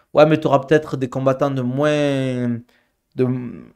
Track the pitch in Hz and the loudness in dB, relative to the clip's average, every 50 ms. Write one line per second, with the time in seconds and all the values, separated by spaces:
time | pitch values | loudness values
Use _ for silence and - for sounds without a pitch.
0 | _ _ - - 151 156 156 156 - 143 135 139 135 - 156 151 151 - - 135 | _ _ 4 4 6 6 4 2 2 2 0 0 2 2 0 0 0 -2 -6 -6
1 | 135 123 - 131 131 135 131 131 147 139 135 131 123 123 127 135 147 151 151 147 | -6 -6 -6 -2 0 0 0 0 0 -2 -2 -2 -4 -4 -2 0 0 0 0 0
2 | 147 143 139 135 131 131 127 123 123 120 120 117 120 _ _ _ _ _ _ _ | 0 0 0 -2 -2 -4 -4 -4 -4 -4 -4 -6 -8 _ _ _ _ _ _ _
3 | _ _ _ - 127 123 127 127 123 104 90 - 62 57 _ | _ _ _ -2 0 0 -2 -4 -6 -10 -14 -16 -18 -20 _